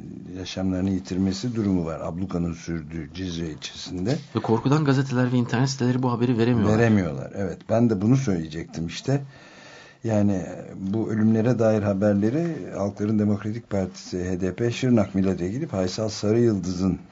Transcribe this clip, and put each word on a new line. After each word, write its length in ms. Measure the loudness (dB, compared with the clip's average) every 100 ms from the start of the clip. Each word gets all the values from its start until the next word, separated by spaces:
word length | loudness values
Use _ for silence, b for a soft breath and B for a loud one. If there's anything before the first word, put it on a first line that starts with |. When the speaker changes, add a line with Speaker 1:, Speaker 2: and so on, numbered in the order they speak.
| -14 -14 -14 -12
Speaker 1:
yaşamlarını 520 | -10 -4 -2 0 0
yitirmesi 680 | -2 -2 0 0 0 -4 -2
durumu 280 | 0 0
var. 160 | 0 -4
Ablukanın 520 | -6 -6 -4 -2 -2
sürdüğü 580 | -4 -6 -8 -6 -10 -10
Cizre 340 | -8 -6 -6 -6
ilçesinde. 680 | -8 -12 -12 -10 -4 -2 -2 -4 -4
Speaker 2:
Ve 40 |
korkudan 440 | 0 2 4 2
gazeteler 480 | 4 2 2 0 2
ve 40 | 2
internet 340 | 2 2 0
siteleri 320 | 2 0 2
bu 100 | 0
haberi 260 | 2 2 4
veremiyorlar. 400 | 4 4 4 6
Speaker 1:
Veremiyorlar, 540 | 6 4 2 -2 -6
evet. 240 | -6 -6 -6 0
Ben 220 | 2 4
de 120 | 4
bunu 140 | 4 4
söyleyecektim 720 | 2 -2 -2 -8 -8 -6 -8
işte. 360 | -6 -2 -2 B B B B B B B B
Yani 420 | -2 2 2 2 -4 -10 -12 -8
bu 340 | -4 -2 -2
ölümlere 480 | 2 4 4 4 4
dair 240 | 4 4
haberleri 920 | 2 2 4 4 2 0 -2 -4 -8 -4
Halkların 420 | -4 -2 0 2
Demokratik 520 | 2 0 -2 -8 -4
Partisi 600 | -2 -2 -6 -8 -6 -4
H 100 | -2
D 140 | -2
P 160 | -2 -2
Şırnak 440 | 0 2 4 4
Milletvekili 520 | 2 0 0 -2 -4 -4
Faysal 420 | -2 -2 -2 -4
Sarıyıldız'ın 920 | -2 0 4 4 2 -2 0 0 0 -6